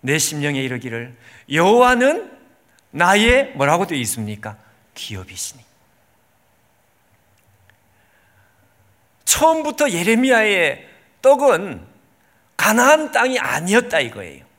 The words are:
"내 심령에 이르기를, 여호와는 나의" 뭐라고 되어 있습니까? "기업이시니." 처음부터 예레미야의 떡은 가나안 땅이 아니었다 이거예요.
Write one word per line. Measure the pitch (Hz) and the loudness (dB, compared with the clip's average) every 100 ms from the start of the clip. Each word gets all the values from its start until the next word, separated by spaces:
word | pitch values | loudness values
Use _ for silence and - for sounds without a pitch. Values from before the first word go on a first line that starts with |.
"내 | 127 156 | -2 -2
심령에 | - 151 147 139 | -4 -4 -6 -4
이르기를, | 131 123 127 117 120 123 - - - | -6 -8 -10 -12 -14 -20 -20 -20 -6
여호와는 | 151 180 233 247 247 254 349 392 - _ _ _ _ _ | 0 4 4 4 4 2 0 -6 -20 _ _ _ _ _
나의" | 143 175 202 226 254 269 | -2 2 4 4 2 0
뭐라고 | 139 139 170 190 | -2 0 0 -2
되어 | 147 | -4
있습니까? | 113 - 107 104 107 107 _ _ _ | -6 -6 -8 -10 -14 -16 _ _ _
"기업이시니." | - - 101 92 95 - 123 _ _ _ _ _ _ _ _ _ _ _ _ _ _ _ _ _ _ _ _ _ _ _ _ _ _ _ _ _ _ _ _ _ _ _ _ | -18 -14 -14 -14 -12 -12 -14 _ _ _ _ _ _ _ _ _ _ _ _ _ _ _ _ _ _ _ _ _ _ _ _ _ _ _ _ _ _ _ _ _ _ _ _
처음부터 | - - 320 320 294 - 294 | -2 2 2 2 -4 -2 -2
예레미야의 | 170 175 226 262 233 214 196 160 - - _ _ _ | 0 0 2 4 2 2 2 0 -2 -16 _ _ _
떡은 | 262 277 277 175 190 101 - _ _ _ _ _ _ - | 2 4 4 2 -2 -12 -16 _ _ _ _ _ _ -4
가나안 | 208 220 254 311 302 | 0 2 4 4 2
땅이 | 240 247 254 | -2 0 -2
아니었다 | 120 131 175 214 247 165 | -4 -6 0 0 0 -4
이거예요. | 123 - 87 69 _ | -4 -8 -16 -18 _